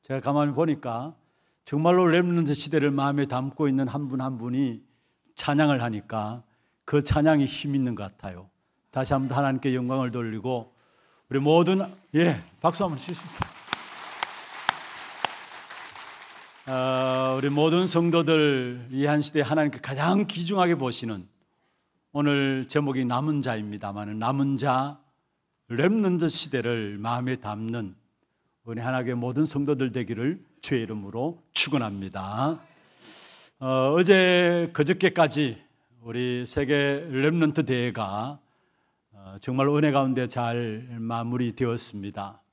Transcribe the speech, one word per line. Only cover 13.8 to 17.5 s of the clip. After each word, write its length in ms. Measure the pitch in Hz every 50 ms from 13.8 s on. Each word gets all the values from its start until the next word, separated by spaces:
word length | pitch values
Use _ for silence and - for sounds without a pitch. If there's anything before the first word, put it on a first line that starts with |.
| - - - - - - - - - - - - - - - - - - - - - - - - - - - - - - - - - - - - - - - - - - - - - - - - - - - - - - - - -
어, 680 | 135 131 131 127 131 131 127 131 131 131 131 131 131 131 131
우리 100 | 135 143